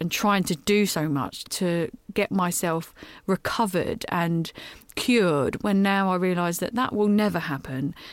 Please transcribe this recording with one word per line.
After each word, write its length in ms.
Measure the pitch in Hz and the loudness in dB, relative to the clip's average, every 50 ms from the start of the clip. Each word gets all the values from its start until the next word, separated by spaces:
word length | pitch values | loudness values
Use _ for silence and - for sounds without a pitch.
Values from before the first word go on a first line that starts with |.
and 100 | 165 175 | -4 -4
trying 320 | - - - 208 202 196 185 - | -2 0 2 2 4 2 2 0
to 40 | 185 | -2
do 280 | 143 - - 208 208 208 | -2 2 2 4 4 4
so 220 | 190 - 170 151 | 2 2 -2 0
much 380 | 160 143 139 120 - - - - - - - | 0 0 0 -2 -4 -6 -12 -12 -10 -6 -2
to 300 | 185 175 170 170 165 - - - _ - 196 | -2 0 0 0 -2 -4 -6 -14 _ -6 -2
get 180 | 214 196 - | -2 -2 0
myself 640 | - 190 180 175 175 - - 175 160 165 165 - _ - - - - - _ | 0 0 0 0 0 -2 -2 0 -2 -2 -4 -8 _ -20 -20 -20 -20 -12 _
recovered 760 | - 190 - - - - - 233 196 180 175 - - 82 - - - | -2 -2 -2 -2 -4 0 0 0 0 0 0 0 -2 -4 -4 -4 -4
and 420 | - 175 170 170 170 165 160 - - - - - - - - _ - | -2 -2 0 0 0 0 -2 -4 -8 -14 -18 -18 -20 -20 -20 _ -10
cured, 680 | - - - 247 233 202 175 151 143 131 - - - | -4 0 2 4 4 4 4 4 2 2 0 -2 -2
when 220 | - 208 196 196 196 | -2 0 2 4 4
now 280 | 196 196 196 196 190 | 4 2 2 2 2
I 40 | 185 | 2
realise 420 | 180 180 185 180 175 175 170 170 | 2 2 0 2 2 0 -2 -2
that 160 | 175 185 - 233 | -2 -4 -4 -2
that 180 | 240 254 - | -2 -2 0
will 160 | - 208 208 | 0 2 2
never 300 | 208 208 208 214 208 175 | 4 4 4 2 2 0
happen. 560 | 170 - - 143 135 - - 131 131 143 160 - - - - | -2 -4 -4 -6 -6 -6 -8 -6 -4 -4 -4 -6 -8 -16 -20